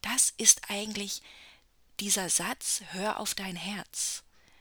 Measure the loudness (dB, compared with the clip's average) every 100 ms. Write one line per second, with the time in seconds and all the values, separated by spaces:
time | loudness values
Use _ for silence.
0 | -2 2 2 6 8 8 4 -4 -4 -6
1 | -6 -8 -10 -20 -20 -20 _ _ _ -8
2 | 0 0 2 0 0 -4 -4 -4 -4 -4
3 | -2 -2 -4 -4 -6 -6 -6 -8 -8 -4
4 | -4 -4 -10 -20 -20 -20